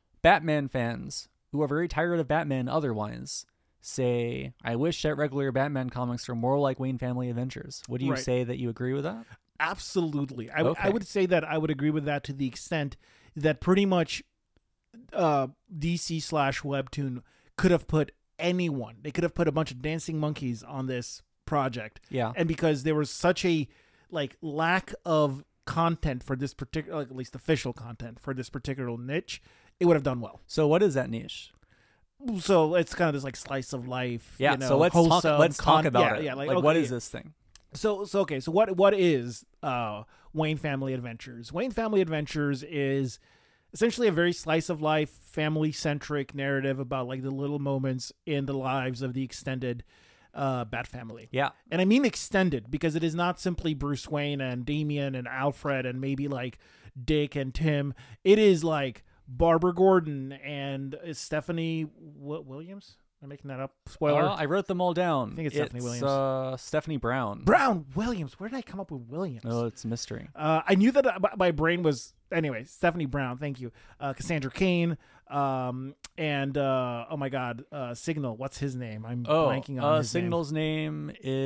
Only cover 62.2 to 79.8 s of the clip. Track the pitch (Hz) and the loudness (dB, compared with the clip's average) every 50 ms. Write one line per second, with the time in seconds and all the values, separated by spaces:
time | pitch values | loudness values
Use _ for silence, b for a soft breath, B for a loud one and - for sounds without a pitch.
62.2 | 139 143 151 165 143 131 131 147 165 180 196 202 - - - _ _ _ _ _ | -10 -10 -10 -10 -10 -12 -14 -14 -14 -14 -16 -18 -18 -20 -20 _ _ _ _ _
63.2 | 143 139 143 - - 139 131 127 135 135 _ _ - - - - 156 147 147 147 | -18 -18 -16 -14 -12 -10 -8 -8 -8 -10 _ _ -20 -14 -4 0 2 4 4 6
64.2 | - - - 160 156 139 175 202 190 - 185 180 180 180 165 170 180 170 151 165 | 4 2 2 0 0 0 0 0 0 0 0 0 0 2 2 2 2 2 2 2
65.2 | 110 - - 165 160 147 135 147 147 - - 120 123 120 120 123 139 139 135 135 | 0 -2 -4 -6 -4 -2 0 0 -2 -2 -4 -6 -6 -4 -4 -2 0 0 2 2
66.2 | 135 135 131 131 131 131 131 127 - - - 151 - 160 156 123 - 117 127 135 | 2 0 0 -2 -2 -4 -6 -8 -6 -4 -2 -2 -2 -2 -4 -2 -2 0 0 0
67.2 | 120 101 101 - - 190 277 359 285 254 202 170 147 135 131 185 220 247 240 180 | -2 -2 -4 0 4 6 6 6 6 4 2 0 -4 -6 -4 -4 -2 -2 -2 -4
68.2 | 151 127 - - 190 226 262 262 220 - 180 196 190 - 156 127 117 113 135 170 | -6 -8 -10 -10 -10 -8 -8 -8 -8 -10 -10 -12 -10 -10 -10 -12 -10 -10 -8 -6
69.2 | 196 165 123 113 - 117 117 120 120 113 - - - 110 117 117 - - 113 117 | -6 -6 -6 -6 -4 -2 -2 0 -2 -2 -4 -6 -6 -6 -6 -6 -6 -8 -10 -10
70.2 | - - - - 151 156 160 160 - 180 196 190 208 254 254 285 254 247 - 185 | -12 -14 -8 -2 0 2 2 2 4 4 4 6 6 6 6 4 4 4 2 0
71.2 | 185 - - 202 185 175 160 143 160 165 175 175 175 156 139 120 - - _ _ | 0 0 2 2 2 2 2 2 2 2 2 2 2 0 0 0 -4 -14 _ _
72.2 | _ - 170 170 160 143 123 110 127 - - - - 170 165 175 151 131 123 143 | _ -4 -2 0 0 0 -2 -6 -8 -12 -4 0 0 0 2 0 -2 -4 -2 -2
73.2 | 135 123 127 131 151 143 135 127 127 117 - b b b b b 143 139 131 - | -2 -4 -4 -6 -6 -8 -8 -8 -10 -12 -14 b b b b b -6 -6 -6 -4
74.2 | - 170 170 151 135 131 - - 190 185 175 170 170 170 156 - b b b b | -4 -2 -2 -2 -2 -4 -2 2 2 4 4 4 2 0 -2 -4 b b b b
75.2 | b b 139 143 139 135 135 127 127 127 123 127 131 139 143 _ - - _ - | b b -2 -2 0 0 0 -2 -2 -4 -6 -6 -8 -10 -12 _ -16 -12 _ -4
76.2 | 160 151 143 139 139 139 131 147 139 135 131 131 127 123 120 120 117 - 165 143 | -2 -2 0 0 -2 -2 0 0 2 2 2 2 0 -2 -4 -6 -8 -6 -6 -6
77.2 | 139 135 135 131 127 120 117 117 - - - 143 127 120 120 - - 170 160 151 | -4 -4 -4 -4 -4 -4 -6 -8 -12 -12 -10 -10 -8 -8 -8 -8 -6 -6 -4 -4
78.2 | 139 120 110 113 131 139 - - 143 139 127 123 123 113 107 107 110 117 123 123 | -4 -4 -4 -6 -8 -8 -6 -6 -6 -6 -4 -6 -8 -8 -8 -10 -8 -6 -6 -4
79.2 | 120 143 151 160 156 135 135 135 135 143 139 127 | 0 2 2 4 4 2 2 0 -4 -6 -4 0